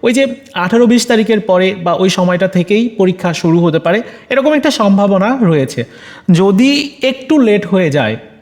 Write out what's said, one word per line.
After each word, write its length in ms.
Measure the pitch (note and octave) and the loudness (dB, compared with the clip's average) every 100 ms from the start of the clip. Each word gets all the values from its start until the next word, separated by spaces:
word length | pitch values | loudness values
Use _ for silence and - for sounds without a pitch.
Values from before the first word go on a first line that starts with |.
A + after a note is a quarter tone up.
ওই 100 | A3 | 0
যে 140 | A#3+ C4+ C4+ - | 0 -2 -4 -12
আঠারো 320 | - F3+ A#3 A#3+ | -6 -2 2 4
বিশ 200 | A#3+ - | 2 2
তারিখের 340 | A#3 G#3+ A3 | 0 2 -2
পরে 340 | G#3+ F3+ F#3 | 0 0 0
বা 200 | G3 E3+ | -2 -4
ওই 140 | E3+ F#3+ | 0 0
সময়টা 400 | F#3 F3+ F3+ F#3+ | 0 0 0 0
থেকেই 400 | F#3 E3+ G#3 A#3 | -2 0 0 -2
পরীক্ষা 440 | - F#3 F#3 F3+ | 0 -2 0 -4
শুরু 280 | D#3+ E3+ E3+ | -2 0 2
হতে 180 | E3+ D#3 | 2 0
পারে, 240 | E3 G3+ A#3+ - - | 0 -2 -4 -18 -4
এরকম 220 | B3+ C4+ | 0 2
একটা 180 | D4+ D4+ | 0 0
সম্ভাবনা 680 | - G#3 G3 G3+ G3 G3+ C4 | 0 0 2 2 0 0 0
রয়েছে। 440 | G3+ D#3 C3 - A2+ - - - - | 0 0 -2 -6 -10 -12 -20 -12 0
যদি 600 | F3 G3 G3 C4 C#4+ C#4+ - | 2 2 2 2 0 -4 -4
একটু 360 | C4 C4 - D#4 | -4 -4 -2 2
লেট 280 | A#3 G#3 G3+ | 2 0 0
হয়ে 240 | F#3+ E3+ | -2 0
যায় 260 | C3 A2 A2 - - | 0 -2 -6 -12 -20